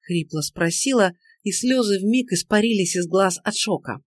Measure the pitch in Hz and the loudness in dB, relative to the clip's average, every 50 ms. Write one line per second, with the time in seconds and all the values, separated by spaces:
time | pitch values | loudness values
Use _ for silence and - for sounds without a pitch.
0 | _ - 175 170 151 _ - 156 143 - _ - 170 170 170 - - 269 269 240 | _ -4 -4 -4 -4 _ -6 -6 -6 -6 _ -2 -2 -2 0 -2 -2 0 2 4
1 | 202 180 175 _ _ _ _ _ _ 202 180 - - 254 262 254 240 208 202 185 | 2 2 0 _ _ _ _ _ _ -6 -4 -2 0 0 2 2 2 0 0 0
2 | 190 214 233 254 247 - 185 170 - _ 214 208 214 233 226 196 185 170 - 180 | 0 0 0 0 0 0 -2 -4 -2 _ 2 2 2 2 2 0 0 0 -2 -4
3 | 175 165 175 190 196 185 180 - _ - 208 - - 220 185 - _ - 104 - | -2 0 2 2 2 2 0 -2 _ -6 -4 -4 -2 -2 -4 -4 _ -10 -12 -12
4 | _ | _